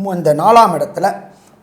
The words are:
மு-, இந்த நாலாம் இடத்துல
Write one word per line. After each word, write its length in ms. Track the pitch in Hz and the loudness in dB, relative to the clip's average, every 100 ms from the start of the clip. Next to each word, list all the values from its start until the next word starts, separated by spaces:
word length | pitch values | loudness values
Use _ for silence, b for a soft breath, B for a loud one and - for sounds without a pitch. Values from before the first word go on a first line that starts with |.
மு-, 120 | 196 | -6
இந்த 200 | 175 156 | -2 0
நாலாம் 400 | 147 190 233 208 | 2 2 4 2
இடத்துல 540 | 160 - 165 196 - - B B _ | 0 -4 -2 -4 -4 -12 B B _